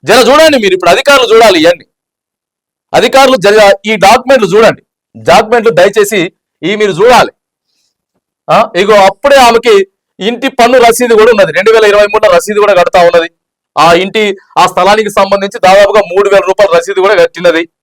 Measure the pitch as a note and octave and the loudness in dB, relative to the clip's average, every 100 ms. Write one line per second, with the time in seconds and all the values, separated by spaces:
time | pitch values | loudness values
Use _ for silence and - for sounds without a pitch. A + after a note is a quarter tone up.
0 | C#3 A#3 A3+ D4 D#4+ C#4 G3+ F3+ F3 G3+ | 0 0 2 2 2 0 -2 -2 0 0
1 | C#4 C#4 A3+ A3+ A3+ F3+ D#3+ E3+ - _ | 0 0 2 2 2 2 0 -2 -10 _
2 | _ _ _ _ _ _ _ _ _ D#3+ | _ _ _ _ _ _ _ _ _ -4
3 | A3+ C4 C4+ C4 G3 G#3+ G3+ G3 G#3 G#3+ | 0 0 0 0 0 2 2 0 -4 -2
4 | F#3+ A#3+ B3 C4+ G3 G#3 A3 - _ _ | 0 0 0 -2 0 0 0 -2 _ _
5 | _ A2+ A2+ F#3 A3 A#3 A3 D#3+ G3 G#3 | _ -10 0 0 0 -2 -2 0 0 0
6 | G#3 G#3 F3 _ _ _ D#3+ G#3+ G#3 E3 | -2 -4 -6 _ _ _ -8 -4 -4 0
7 | A#3 A#3 C3 _ _ _ _ _ _ _ | 2 2 0 _ _ _ _ _ _ _
8 | _ _ _ _ - E3+ A3+ F3 G3+ G#3 | _ _ _ _ -2 -2 0 -4 0 2
9 | F#3+ - C#4+ C#4 A#3+ A#3 A#3+ G3+ F#3+ _ | 0 -2 0 2 2 0 0 0 -2 _
10 | _ - G3 A#3 C4+ - A#3 B3+ A#3 A3+ | _ -10 -10 -6 -6 -2 0 2 2 0
11 | A#3+ A3 A3 G#3+ E3+ D#3 G#3 A3 G#3 G#3 | 0 2 2 2 0 0 0 2 2 0
12 | G#3 G#3+ G#3+ E3+ G#3 G#3 G3+ F3+ F3 F#3+ | 0 0 0 0 -2 -2 0 0 0 2
13 | F3 E3+ E3 _ _ _ _ - D#3+ E3+ | 2 0 -2 _ _ _ _ -2 0 0
14 | F#3+ A3 G#3 G3 _ - D#3+ - F#3 G#3+ | -2 -4 -4 -6 _ -4 -2 0 0 0
15 | G#3 G#3 G3 B3 G3 A#3 F#3 G3 G3+ G#3 | -2 -4 -2 -2 -6 -2 2 2 2 0
16 | F3 F3+ G3+ G3 F#3 F#3+ G3 E3+ G3 F#3+ | -2 -4 0 0 0 0 0 0 -2 -4
17 | F#3+ G3 E3+ E3+ F3 D#3+ E3+ _ | 0 0 0 0 -2 -2 -8 _